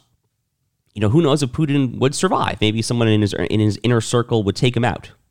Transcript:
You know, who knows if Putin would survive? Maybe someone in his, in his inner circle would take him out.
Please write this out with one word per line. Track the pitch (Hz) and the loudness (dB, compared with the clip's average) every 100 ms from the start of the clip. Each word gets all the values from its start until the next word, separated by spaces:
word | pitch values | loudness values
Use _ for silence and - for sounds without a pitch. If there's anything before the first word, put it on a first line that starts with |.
| _ _ _ _ _ _ _ _ _ | _ _ _ _ _ _ _ _ _
You | 107 | -4
know, | 104 | 0
who | 143 | 2
knows | 135 147 | 2 2
if | 135 | -2
Putin | 139 156 143 131 101 | -2 0 0 -2 0
would | 127 | -2
survive? | 151 190 - 98 92 | 0 -2 0 -2 0
Maybe | 107 107 | 0 0
someone | - 120 113 | -2 0 2
in | 107 | 2
his, | 104 | 2
in | - 87 110 | -2 -2 0
his | 107 98 | 0 0
inner | 117 120 | 0 0
circle | - 120 113 117 | 0 -2 0 0
would | 98 - | 0 0
take | 131 120 | 0 0
him | 117 | -2
out. | - - - _ | -4 -10 -20 _